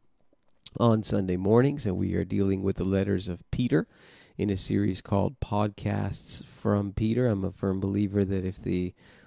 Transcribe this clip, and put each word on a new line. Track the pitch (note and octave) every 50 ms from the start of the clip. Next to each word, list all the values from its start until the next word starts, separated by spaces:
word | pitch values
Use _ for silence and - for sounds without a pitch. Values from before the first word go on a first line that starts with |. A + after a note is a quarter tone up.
| _ _ _ _ _ _ _ _ _ _ _ _ - - - -
on | A#2 A#2 A2+ A2
Sunday | G#2 - G#2+ G#2 F#2+ F#2 F2+ F#2
mornings, | F#2+ G2 A2 A#2 B2+ C#3+ D3 C#3+ - G#2
and | F#2 F#2+
we | F#2+ F#2 F2+
are | F#2 F#2
dealing | F2+ G#2 G2+ G2 G2 G2 F#2+
with | F#2+ G2 G2
the | - F#2
letters | F#2+ G2 F#2+ G2 G2+ G2 F#2 F#2+ F#2+
of | F2 E2+ - -
Peter | - - B2+ A#2+ C3+ D3+ A3 - _ - - - - - - - _ -
in | G2 G#2
a | G2+
series | F#2+ - - G2+ G2+ G2+ G#2 F#2+ F#2+
called | - - G#2 G2 G2 G2 C3 -
Podcasts | - - G#2 G#2 G#2 G#2+ G2+ - - G2+ G#2 G#2 G2+ G2 - - - - - - -
from | - - - - G#2 G#2 G#2 G2+ G2+ G2
Peter. | - A2 A2 A2+ A#2+ B2+
I'm | A#2+ G#2+ G2 F#2+
a | F#2
firm | F#2+ - - G2 F#2+ F#2+
believer | F#2+ G2 G2 G2+ G#2 F#2+ G2 G2+ G2
that | F#2+ G2 F#2+ F#2
if | F#2 F#2 -
the | - F#2+ F#2 F#2 F2+ F2+ - _ - - - - -